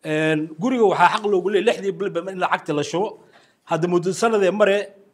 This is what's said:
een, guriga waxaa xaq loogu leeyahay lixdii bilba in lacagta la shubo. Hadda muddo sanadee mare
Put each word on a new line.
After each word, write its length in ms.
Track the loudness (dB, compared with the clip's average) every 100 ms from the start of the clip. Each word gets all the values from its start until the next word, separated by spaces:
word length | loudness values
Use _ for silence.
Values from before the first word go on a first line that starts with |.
een, 440 | -4 -2 0 0 -4 -4
guriga 260 | -2 2 2
waxaa 220 | 4 2 2
xaq 60 | 0
loogu 200 | 0 2
leeyahay 160 | 2 2 0
lixdii 100 | -4
bilba 380 | -4 -4 -6 -8
in 60 | -6
lacagta 340 | -2 -2 -2
la 100 | -4
shubo. 360 | -2 -4 -4 -6 _ _ _ _
Hadda 240 | -6 -2 0
muddo 240 | 0 0
sanadee 380 | 0 0 2 2
mare 420 | 2 2 2 -2 -14 _